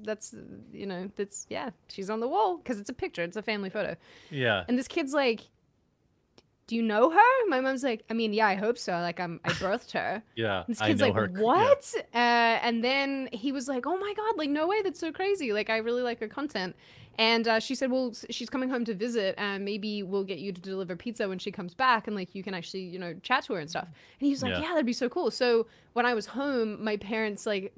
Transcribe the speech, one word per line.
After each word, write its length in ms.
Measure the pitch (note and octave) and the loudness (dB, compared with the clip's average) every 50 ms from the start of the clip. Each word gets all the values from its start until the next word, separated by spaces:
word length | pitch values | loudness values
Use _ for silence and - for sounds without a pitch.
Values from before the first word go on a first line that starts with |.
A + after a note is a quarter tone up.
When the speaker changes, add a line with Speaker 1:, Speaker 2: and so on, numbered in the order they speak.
| G#3+ | -8
Speaker 1:
that's, 300 | G#3+ G#3+ G3+ - - A#3 - - - - - - - | -8 -6 -6 -8 -12 -12 -14 -16 -16 -18 -18 -18 -18
you 140 | - - G3+ | -14 -10 -8
know, 240 | G3+ F3+ F3 F#3 G3 - - | -8 -6 -6 -8 -10 -6 -6
that's, 280 | G3+ G3 - - - - | -8 -6 -6 -12 -10 -8
yeah, 220 | G#3+ - C#4+ B3 - _ _ - | -6 -6 -6 -8 -10 _ _ -16
she's 200 | - - F#3+ F#3 | -10 -10 -6 -6
on 100 | A3 A3 | -4 -2
the 60 | A#3 C4 | -2 -2
wall 300 | D#4+ G4+ A4 F#4+ F4+ E4 | 0 2 2 2 0 -4
'cause 200 | - - B3 G3+ | -4 -6 -6 -6
it's 100 | G3+ - | -6 -10
a 40 | B3+ | -8
picture. 300 | - F#4+ D#4+ - - E3+ | -6 -6 -6 -4 -4 -6
It's 140 | F3 F3 A3 | -4 -6 -8
a 40 | |
family 280 | G3 - G#3+ G3+ G3 F#3+ | -4 -4 -4 -4 -4 -6
photo. 260 | - G#3+ F#3 - E3 - _ - - - - - | -4 -4 -4 -4 -4 -8 _ -20 -20 -20 -18 -10
Speaker 2:
Yeah. 340 | D#3 C#3 B2+ A#2 G#2 F#2+ F2 - | -4 0 2 4 4 2 2 0
Speaker 1:
And 100 | B3 B3 | -2 -2
this 100 | C4+ - | -2 -2
kid's 260 | - E4+ D#4+ C4+ C#4+ | -2 -4 -2 0 0
like, 280 | D4 C4+ B3 A#3 G#3+ - _ _ _ _ _ _ _ _ _ _ _ _ _ _ _ _ _ _ - _ _ _ _ _ - | 0 2 2 0 -2 -6 _ _ _ _ _ _ _ _ _ _ _ _ _ _ _ _ _ _ -20 _ _ _ _ _ -6
"Do 80 | A3+ | -2
you 60 | A#3 | 0
know 280 | A3+ A3 G#3 G#3+ A#3+ E4 | 0 2 6 6 6 8
her?" 380 | E4 G4 A4+ B4 C5 C5 A#4 G4 | 10 10 10 10 10 6 4 4
My 100 | C#4 B3+ | 2 2
mom's 220 | C4 C4 C4+ B3 C#4 | 2 2 0 0 0
like, 200 | C4 A3+ A3 - - | 0 -2 -2 -4 -4
"I 40 | A3+ | -2
mean, 200 | A#3 A3+ G#3+ G#3 | 0 0 2 4
yeah, 140 | A3 A3 G#3 | 4 4 4
I 80 | F#3+ | 4
hope 220 | F#3+ G#3 A3+ A#3+ - | 2 2 0 0 -2
so. 160 | - - F3+ | -2 -2 -2
Like, 260 | E3+ F3 E3+ E3+ - | 0 -2 -2 -2 -4
I'm, 200 | F3+ E3+ E3+ - - | -6 -6 -6 -6 -2
I 60 | F3+ | -4
birthed 420 | E3+ D3+ F#3+ F#3 G#3 A#3+ - - - | -2 0 0 -2 -2 -2 -4 -4 -4
her." 300 | - E2+ A2+ F3+ A3 - _ | -2 -2 -2 -2 -4 -8 _
Speaker 2:
<laughs> 60 | - | -6
Yeah, 280 | A#2 A2+ G#2+ G2 F#2 E2+ - | -2 0 0 0 0 -2 -4
Speaker 1:
This 140 | A#3 - | -2 2
Speaker 2:
I 60 | A2 G#2+ | 4 4
Speaker 1:
kid's 140 | G#2+ G3+ | 4 6
Speaker 2:
know 60 | - A#3+ | 4 4
Speaker 1:
like, 80 | F#3+ | 4
Speaker 2:
her. 140 | A2 G#2+ F3+ F3+ | 2 0 0 0
Yeah. 80 | G3 | 0
Speaker 1:
"What?" 520 | G#3+ A#3 C#4+ F#4 A4 C5+ C#5 C#5+ - - - - - - - | 2 4 6 6 8 6 6 6 4 -2 -2 -4 -4 -2 0
Uh, 40 | A#3 | 2
and 640 | A#3+ A#3+ A#3+ A#3 A#3 A#3 A#3 - - A#3+ A#3 A3+ A3 | 4 4 6 6 6 4 4 2 2 0 0 0 0
then 460 | B3 C4+ C#4 C#4 C#4 C#4 C4+ C4 - | 2 2 2 0 0 -2 -4 -6 -6
he 200 | - G3 G#3+ C#4+ | -8 -4 -4 -2
was 160 | C4 C#4+ A#3+ C4+ | -2 -2 -4 -2
like, 180 | C4+ B3 B3 | -4 -2 -2
"Oh 120 | C#4+ F4 F#4+ | -2 -2 -2
my 160 | G4 G#4 G4+ | -2 -4 -4
God, 220 | G#4 G#4+ A4 A4+ E4 | -2 -2 -2 0 0
like, 120 | D#4 C#4 | 0 0
no 180 | C#4+ D4+ D#4 F4 | 0 0 2 2
way. 140 | G4+ A4 | 2 2
That's 180 | G4 F#4 - - | 0 -2 -4 -4
so 120 | E4+ D#4+ | -6 -6
crazy. 420 | D4 - F#4+ G4+ G4+ F#4+ D4 A3+ G3+ | -4 -2 0 0 0 0 0 0 0
Like, 160 | G#3 G#3 A3 | 0 0 0
I 80 | A3 A3+ | 0 0
really 240 | A3 A#3 A#3+ B3 B3 | 0 0 0 0 0
like 160 | A#3+ A#3 A#3 | -2 -2 -4
her 80 | A3 G#3+ | -6 -8
content." 480 | - C#4 C#4+ D4 - G3+ F#3 F3+ - - - - - - - - - - | -6 -6 -6 -4 -4 -4 -4 -4 -6 -10 -18 -20 -20 -20 -20 -14 0 2
And, 280 | A3+ A3+ A#3 A3+ A3+ A#3 | 4 4 6 4 4 4
uh, 120 | A3 A3+ | 2 2
she 160 | - - C4 | 2 0 -2
said, 160 | B3 C#4 B3+ | 0 0 2
"Well, 180 | B3+ C4 C4 B3 | 2 2 0 0
s-, 160 | G#3 - - - | -4 -8 -10 -10
she's 180 | - - A#3+ A3 | -8 -8 -8 -4
coming 200 | - B3+ C4 B3+ | -4 -2 -2 0
home 160 | C4 A#3+ A#3+ | -2 -2 -2
to 100 | A3+ G#3 | -2 -2
visit, 400 | F3+ A3 B3 A#3 A#3 G3 F#3+ - - | -4 -2 -2 0 0 0 0 -2 -2
and 260 | G#3 G3+ G3 G3 G3+ | -4 -4 -4 -4 -4
maybe 380 | G3+ G#3+ G#3 G3 G#3+ G#3 G#3 | -4 -6 -4 -4 -4 -4 -4
we'll 220 | G3 F3+ G3 G3 G3 | -6 -2 -2 -2 -2
get 160 | F#3+ G3 D3 | -2 -6 -6
you 120 | F#3 G3+ | -6 -8
to 80 | F3+ F3 | -8 -8
deliver 360 | F3 F#3+ F#3+ F#3+ F#3+ F3 F#3 | -8 -8 -6 -6 -6 -6 -8
pizza 340 | E3+ - A#3+ A3 - A3 F#3+ | -8 -6 -8 -4 -2 -2 -2
when 80 | F#3 F3+ | -2 -4
she 140 | - G#3 | -6 -8
comes 240 | F3+ - F3+ F3 - | -8 -8 -10 -10 -4
back, 320 | - C4 C4 A#3+ A3 - A3+ | 0 4 4 4 4 2 -2
and, 80 | G#3+ | -4
like, 180 | G3 F3+ - - | -4 -6 -6 -8
you 80 | G3 | -10
can 140 | F#3 G#3 F#3+ | -8 -6 -6
actually, 260 | F3 E3 - - F#3+ F#3 | -8 -8 -8 -10 -10 -10
you 140 | F3+ F3 F#3 | -8 -8 -8
know, 160 | F3+ E3+ D#3 F#3+ | -8 -8 -8 -8
chat 220 | - - B3+ C4+ - | -2 0 0 0 0
to 80 | - A3+ | 0 -4
her 60 | F3 | -4
and 100 | D3+ E3 | -4 -4
stuff." 160 | E3+ F3 - | -6 -8 -8
And 400 | F3 - - - - - - C#4 | -8 -12 -20 -20 -20 -10 -2 0
he 60 | C#4+ | 0
was 100 | C#4 C4 | 0 2
like, 120 | - G3 F3+ | 0 0 0
Speaker 2:
Yeah. 80 | - | 0
Speaker 1:
"Yeah, 80 | D#4 E4+ | 0 0
that'd 160 | F4+ D#4 C4+ A#3 | 0 2 2 2
be 60 | A#3 | 0
so 160 | - C4 B3 | 0 -2 -2
cool." 200 | - F4 E4 A3 | 0 0 0 0
So 380 | - - C4 B3 A#3 A3+ A3+ - - - _ _ - | 0 2 2 4 4 4 2 0 -6 -20 _ _ -2
when 140 | A#3+ A#3+ B3 | 0 2 2
I 80 | A#3+ | 2
was 100 | G#3+ G#3 | 0 -2
home, 580 | - - A#3+ C#4 D4 C4+ A#3+ A3+ G#3+ G#3 - G#3 | -4 -6 -4 -2 0 0 0 0 -2 -2 -4 -4
my 140 | A3 G#3 G3+ | -4 -4 -4
parents, 480 | G3+ G3 A3+ A3 A3 G#3+ G3+ G#3 - | -4 -4 -2 -2 -2 -2 -2 -4 -4
like, 260 | A3+ G#3 G3 F#3+ G3+ - | -2 -2 -2 -4 -6 -12